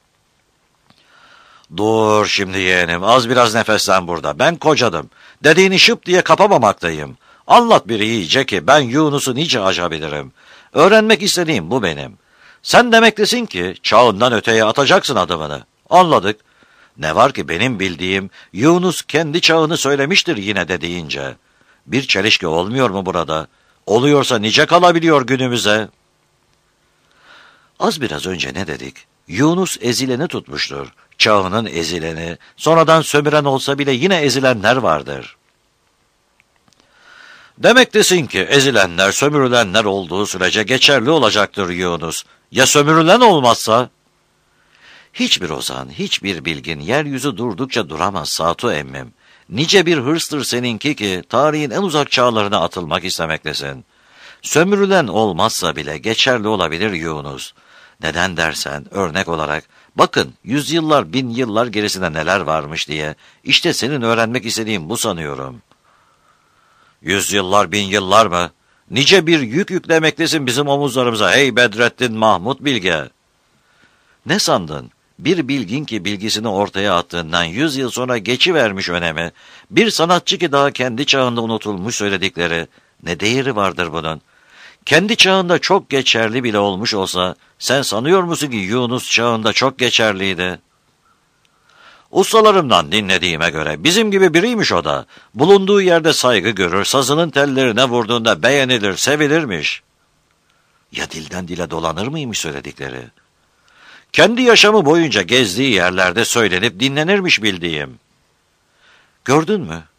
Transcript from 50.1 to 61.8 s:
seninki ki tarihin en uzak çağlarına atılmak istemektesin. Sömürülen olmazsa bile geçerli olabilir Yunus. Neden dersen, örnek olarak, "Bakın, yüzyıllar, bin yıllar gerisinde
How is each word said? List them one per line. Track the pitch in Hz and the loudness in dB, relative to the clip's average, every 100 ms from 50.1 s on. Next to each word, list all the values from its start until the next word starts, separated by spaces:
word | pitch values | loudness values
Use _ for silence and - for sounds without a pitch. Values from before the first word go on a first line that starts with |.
| 165 - 151 | -4 -4 -6
seninki | 117 123 123 110 147 147 | -4 -4 -4 -4 -6 -4
ki | 104 92 - | -4 -4 -4
tarihin | 117 151 151 147 | 0 0 0 -4
en | 123 | -4
uzak | 196 151 139 | -2 -2 0
çağlarına | 131 123 110 101 101 | 2 2 2 0 0
atılmak | 85 - 82 90 | -2 -4 -6 -4
istemektesin. | 90 92 82 78 78 73 71 69 - _ _ _ - - | -4 -6 -6 -6 -6 -8 -8 -12 -18 _ _ _ -20 -18
Sömürülen | - 147 180 202 196 190 127 | -2 0 2 2 2 2 0
olmazsa | 90 110 82 110 - 87 78 | 0 0 2 0 0 -4 -4
bile | 71 78 | -8 -6
geçerli | 95 113 135 123 104 | -4 0 0 0 0
olabilir | 107 82 82 107 | -2 -2 -2 -4
Yunus. | 90 82 78 71 67 - - _ - - _ | -4 -6 -8 -10 -14 -16 -20 _ -20 -20 _
Neden | 78 78 87 82 | -6 -2 -2 -2
dersen, | 82 76 - 73 69 | -4 -4 -8 -10 -10
örnek | 98 92 78 92 | -6 -4 -4 -4
olarak, | 82 76 76 - _ _ - | -4 -4 -6 -8 _ _ -2
"Bakın, | 180 - 71 - | 0 0 -4 -6
yüzyıllar, | 90 135 139 165 156 147 120 | -6 -4 -2 -2 2 0 0
bin | 123 127 | -4 -4
yıllar | 113 123 104 123 | -4 -2 -2 -2
gerisinde | 104 | -2